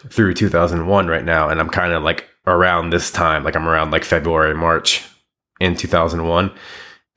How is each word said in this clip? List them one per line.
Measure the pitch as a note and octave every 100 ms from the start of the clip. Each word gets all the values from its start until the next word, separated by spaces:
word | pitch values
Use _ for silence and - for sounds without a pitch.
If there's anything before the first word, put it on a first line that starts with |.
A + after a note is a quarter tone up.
| -
through | - G#2
two | F2 G2+
thousand | E2+ E2+ E2+ E2
one | G2 F2
right | E2
now. | D#2+ E2 D#2
And | D#2+
I'm | D#2+
kinda, | F#2 F2+ E2+
like, | D#2 E2 - _ -
around | F2 F2+ F2 E2+
this | E2+ -
time. | - E2+ D#2
Like, | D2+ D#2+
I'm | D#2+
around, | D#2+ D#2
like, | D#2
February, | - E2+ D#2 E2 D#2 D#2
March | E2 E2 - - - _ _ _ _ _
in | F#2 F2
two | E2+
thousand | F2 E2+ E2+ E2
one. | E2+ F#2+ - - - - - _